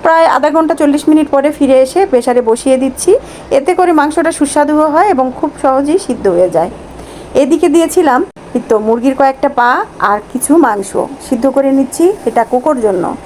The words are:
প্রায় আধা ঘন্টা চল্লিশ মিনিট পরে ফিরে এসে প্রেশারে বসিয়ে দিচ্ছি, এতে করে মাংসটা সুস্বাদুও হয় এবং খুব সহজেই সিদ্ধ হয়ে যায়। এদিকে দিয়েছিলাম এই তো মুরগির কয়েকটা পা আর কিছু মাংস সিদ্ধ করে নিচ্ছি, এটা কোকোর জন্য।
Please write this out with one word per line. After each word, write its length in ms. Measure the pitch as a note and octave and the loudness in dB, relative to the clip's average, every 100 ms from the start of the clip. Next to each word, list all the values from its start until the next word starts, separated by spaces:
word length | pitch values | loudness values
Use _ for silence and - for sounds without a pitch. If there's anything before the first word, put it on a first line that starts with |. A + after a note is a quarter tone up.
প্রায় 220 | E4 E4 E4 | 2 2 2
আধা 240 | D4 D4 | 2 0
ঘন্টা 260 | D#4 D#4+ E4 | 0 0 0
চল্লিশ 340 | D4 C#4+ D#4 | 0 2 2
মিনিট 180 | D#4 D4+ | 2 2
পরে 220 | C#4 C#4+ | 0 0
ফিরে 280 | D4+ C#4 C4 | 0 2 4
এসে 260 | C4 F4 G4 | 2 0 2
প্রেশারে 360 | B3 A#3+ B3 | 0 2 0
বসিয়ে 360 | A3+ A3+ C4+ C4 | 0 0 0 0
দিচ্ছি, 380 | C4 B3+ - B4 - - - | 0 -2 0 0 0 -18 -2
এতে 220 | C4+ C#4 | -2 0
করে 180 | F4+ F4+ | 0 2
মাংসটা 400 | D#4 D4 D4+ E4 | 2 0 0 -2
সুস্বাদুও 560 | - C#4+ D4+ D4 D4+ D#4 | 0 -2 0 0 2 2
হয় 200 | D4+ G#4 | 2 2
এবং 240 | C#4 C4 B3+ | 2 -2 -4
খুব 140 | D#4 - | -8 -2
সহজেই 380 | C#4 C4 C#4+ F4 | 0 0 0 -2
সিদ্ধ 280 | - A#3+ G3+ | -2 -2 0
হয়ে 220 | F3 F3+ | 2 2
যায়। 200 | E3 F3 - - - - - - | 0 -2 -6 -18 -18 -18 -18 -4
এদিকে 360 | B3+ C4+ D#4 F4 | -2 2 2 2
দিয়েছিলাম 560 | D#4 E4 F#4 E4 B3+ F#4+ - - | 2 2 2 2 2 -2 -10 -8
এই 80 | B3 A#3+ | -8 -2
তো 100 | A3 | -2
মুরগির 360 | G#3+ A#3 B3+ C4+ | 0 0 0 2
কয়েকটা 340 | C4+ C4+ C#4+ | 0 0 -4
পা 360 | B3 A#3+ C#4+ A4 - | 0 0 0 -4 -4
আর 200 | G#3 G#3 - | -2 -2 -4
কিছু 240 | B3 - D#4 | -8 0 2
মাংস 400 | C4+ G#3 G3 - - C#4 - | 4 0 -4 -6 -6 -8 -6
সিদ্ধ 200 | B3 C4+ | -2 0
করে 220 | C4+ C4+ | 0 0
নিচ্ছি, 420 | C4+ C4+ - E4+ G#4 - | 0 -2 0 0 0 -4
এটা 180 | A#3 | -2
কোকোর 380 | A3 B3 C4+ C4+ | -2 -2 -2 -2
জন্য। 340 | G#3+ F#3 E3 - | -2 -2 -4 -8